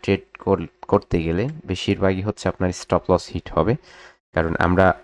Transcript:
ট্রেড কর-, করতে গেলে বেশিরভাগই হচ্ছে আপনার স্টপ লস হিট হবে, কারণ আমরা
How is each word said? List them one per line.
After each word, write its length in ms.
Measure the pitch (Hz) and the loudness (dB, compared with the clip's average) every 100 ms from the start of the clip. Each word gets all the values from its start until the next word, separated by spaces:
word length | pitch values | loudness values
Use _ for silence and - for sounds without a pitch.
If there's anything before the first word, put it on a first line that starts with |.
ট্রেড 220 | - 98 - - | 0 -2 -2 -10
কর-, 280 | - 95 82 _ - | -2 -2 -2 _ 0
করতে 300 | 104 - 87 | 0 0 -4
গেলে 200 | 82 85 123 156 - | -2 -2 -4 -8 -8
বেশিরভাগই 560 | 92 - 98 95 95 | -6 -2 0 0 0
হচ্ছে 240 | 101 - 92 | -4 -4 -6
আপনার 200 | - 92 | -2 -4
স্টপ 320 | 92 - 87 - | -4 -2 -2 2
লস 160 | 90 - | 0 0
হিট 140 | 82 - - | -10 -4 0
হবে, 180 | 85 143 - - - _ _ | 0 -2 -6 -20 -20 _ _
কারণ 200 | - 82 - | -2 -2 0
আমরা 260 | 87 90 95 - | 2 4 4 2